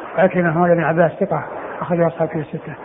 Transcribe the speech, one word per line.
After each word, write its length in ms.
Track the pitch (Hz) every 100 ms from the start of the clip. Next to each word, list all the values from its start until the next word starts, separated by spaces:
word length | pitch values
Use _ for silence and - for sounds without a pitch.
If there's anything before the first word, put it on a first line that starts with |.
| - -
وعكرمة 400 | 180 180 170 160
مولى 180 | 175 170
بن 80 |
عباس 280 | 151 165 165
ثقة، 340 | - 196 156 - - - -
أخرجه 260 | - 170 165
أصحاب 200 | - 160
الكتب 120 | 165
الستة. 340 | 143 160 - 139